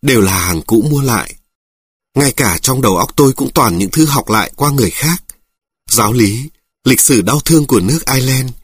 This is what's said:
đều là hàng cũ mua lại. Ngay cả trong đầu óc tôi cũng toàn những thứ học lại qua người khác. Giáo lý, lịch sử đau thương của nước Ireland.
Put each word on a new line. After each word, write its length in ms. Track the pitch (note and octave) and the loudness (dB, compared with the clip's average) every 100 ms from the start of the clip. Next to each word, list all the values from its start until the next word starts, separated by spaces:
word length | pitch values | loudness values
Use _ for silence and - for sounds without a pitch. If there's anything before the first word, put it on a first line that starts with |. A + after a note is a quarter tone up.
đều 200 | - B2 | 2 2
là 180 | F#2+ F#2+ | 2 0
hàng 220 | F2 E2+ | -4 -4
cũ 260 | - A2+ D3+ | 0 0 2
mua 120 | D3 | 0
lại. 340 | C#3 A2 - - _ _ _ _ _ _ _ C3 | 0 -2 -4 -12 _ _ _ _ _ _ _ 0
Ngay 160 | C#3 | 0
cả 260 | - B2 E2 | 0 -2 -2
trong 240 | - C3 | -2 0
đầu 160 | B2 F#2 | 0 0
óc 180 | F#2 - | -2 2
tôi 180 | C#3 | 2
cũng 180 | C3 C3+ | 2 -2
toàn 240 | - A#2+ E2+ | 0 0 0
những 120 | G2 | -2
thứ 140 | - D#3 | 0 0
học 240 | C#3+ - | 0 0
lại 220 | A2 F#2+ - | -2 -2 -2
qua 160 | C#3+ | -2
người 180 | C#3+ G2+ | 0 -2
khác. 340 | - D3 F3 - - _ _ _ _ - | -2 -4 -4 -8 -20 _ _ _ _ -6
Giáo 220 | - G#2+ | -2 0
lý, 360 | B2 G#2 A2 C#3+ _ _ _ | 2 2 0 -10 _ _ _
lịch 180 | - B2+ | 0 2
sử 200 | - B2+ | 2 2
đau 180 | F#2 C#3+ | 2 -2
thương 260 | - D#3+ D3 | 2 2 4
của 140 | A#2 | 0
nước 200 | F#2 D#3+ - | 2 -2 -2
Ireland. 460 | C3 C3 C3 C3 A#2+ | -2 -2 -2 -4 -10